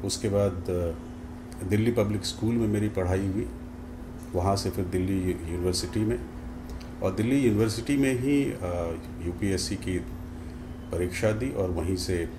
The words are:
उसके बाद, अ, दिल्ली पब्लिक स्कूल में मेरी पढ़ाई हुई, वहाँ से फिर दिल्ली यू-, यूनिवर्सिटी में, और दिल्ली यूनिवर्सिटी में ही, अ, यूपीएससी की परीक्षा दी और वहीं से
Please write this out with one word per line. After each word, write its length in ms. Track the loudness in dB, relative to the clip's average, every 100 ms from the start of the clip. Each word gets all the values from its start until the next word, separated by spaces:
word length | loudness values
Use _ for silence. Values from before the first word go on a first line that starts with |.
उसके 240 | -2 -2 2
बाद, 240 | 4 4
अ, 1120 | 0 -2 0 0 -4 -10 -12 -12 -12 -12 -8
दिल्ली 280 | 0 4 4
पब्लिक 320 | 4 2 0
स्कूल 300 | -2 -2 0
में 140 | 2 2
मेरी 200 | 2 2
पढ़ाई 380 | 2 2 2 2
हुई, 220 | 0 -2 -6 -12 -12 -12 -12 -12 -12 -4
वहाँ 240 | 0 2 2
से 140 | 0
फिर 140 | -2
दिल्ली 480 | 0 0 2 2 0
यू-, 180 | -2 -4
यूनिवर्सिटी 500 | 0 0 0 0 0
में, 200 | 0 0 -4 -10 -10 -10 -10 -10 -10 -2
और 120 | -2
दिल्ली 240 | 2 2 4
यूनिवर्सिटी 580 | 6 6 4 2 0 4
में 220 | 4 2
ही, 260 | 4 4
अ, 520 | 2 0 -2 0 -2 -4 -8 -6 -4
यूपीएससी 500 | 0 2 2 0 -2
की 220 | 0 -2 -2 -8 -10 -10 -10 -10 -10 -10 -4
परीक्षा 400 | -2 0 2 2
दी 180 | 2 0
और 200 | 0 0
वहीं 260 | 2 0 0
से 320 | 0 0 -2